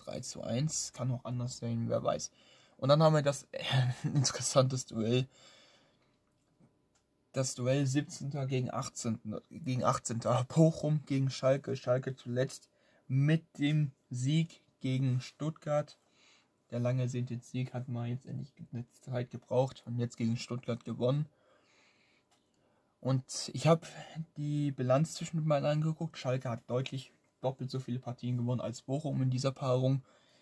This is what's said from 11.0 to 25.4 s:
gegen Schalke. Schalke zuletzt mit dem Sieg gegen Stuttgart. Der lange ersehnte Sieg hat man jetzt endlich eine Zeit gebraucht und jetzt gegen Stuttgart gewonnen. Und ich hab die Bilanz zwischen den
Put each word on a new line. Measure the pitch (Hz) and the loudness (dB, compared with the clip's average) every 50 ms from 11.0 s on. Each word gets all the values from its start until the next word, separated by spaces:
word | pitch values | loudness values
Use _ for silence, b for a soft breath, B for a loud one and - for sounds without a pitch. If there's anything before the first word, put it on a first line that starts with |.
| - | 0
gegen | - 143 135 135 135 | 0 0 0 0 0
Schalke. | - - - 131 135 - - - 123 | -2 0 2 2 2 2 0 -4 -6
Schalke | 131 - 127 123 131 131 135 131 | -4 0 0 0 0 0 -4 -8
zuletzt | - - 120 120 123 131 135 - - - _ b b b b b b b - | -8 -8 -4 0 0 0 0 -2 -12 -20 _ b b b b b b b -2
mit | 131 135 139 151 160 160 - _ - - | 2 2 4 4 4 2 0 _ -6 -2
dem | 143 143 151 151 147 135 - _ _ - | 0 2 2 2 2 0 -2 _ _ -10
Sieg | 127 123 127 135 151 160 165 165 - - _ _ _ _ | -6 -2 0 2 4 2 2 0 -4 -18 _ _ _ _
gegen | - 131 131 131 135 131 123 127 | -4 -2 0 2 2 2 2 0
Stuttgart. | - - - - 147 156 156 - - 151 147 147 147 - - _ _ b b b b b b b b b b _ _ - | -2 -6 -10 -6 -6 -6 -6 -6 -4 0 0 0 0 -2 -8 _ _ b b b b b b b b b b _ _ -8
Der | 117 120 | -4 -2
lange | 120 120 127 127 127 | 0 2 2 2 0
ersehnte | 120 127 123 123 123 120 120 | 0 0 -2 -4 -4 -4 -8
Sieg | - - - 127 127 127 - | -8 -6 -4 -4 -4 -4 -4
hat | 123 123 - | -8 -6 -6
man | 120 120 117 120 | -6 -4 -4 -4
jetzt | 123 127 - | -6 -6 -6
endlich | - - 127 135 - _ - - - - | -8 -8 -8 -8 -10 _ -18 -16 -10 -8
eine | 117 120 _ _ - | -8 -8 _ _ -20
Zeit | - - 127 123 123 - - | -10 -6 -4 -4 -4 -4 -8
gebraucht | 117 - - 113 123 135 135 - - - | -14 -8 0 2 2 2 2 -2 -10 -10
und | - 120 120 | -6 -4 -2
jetzt | 120 120 - | -2 -2 -2
gegen | - 120 113 117 | -2 0 0 0
Stuttgart | 120 - - 127 123 - - 117 117 - | 0 -2 -6 -8 -8 -4 -6 -6 -6 -4
gewonnen. | - 113 113 117 123 139 147 151 - b b b b b b b b b b b b b b b b b b b b _ _ _ _ _ _ _ _ _ _ _ _ _ _ | -8 -6 0 0 2 2 2 0 -4 b b b b b b b b b b b b b b b b b b b b _ _ _ _ _ _ _ _ _ _ _ _ _ _
Und | - 127 135 131 - - - - - - - | -2 0 0 0 0 -2 -8 -8 -8 -6 -6
ich | 131 127 | 2 6
hab | 156 170 160 - - - B B B B 160 160 - - | 6 6 6 4 -8 -16 B B B B -10 -10 -10 -8
die | 151 147 147 147 147 147 143 | -6 -4 -2 0 0 0 0
Bilanz | 135 - 127 127 127 139 160 - - | 0 0 2 4 4 4 4 2 -2
zwischen | - 170 - - | -8 -10 -4 -4
den | 160 | -2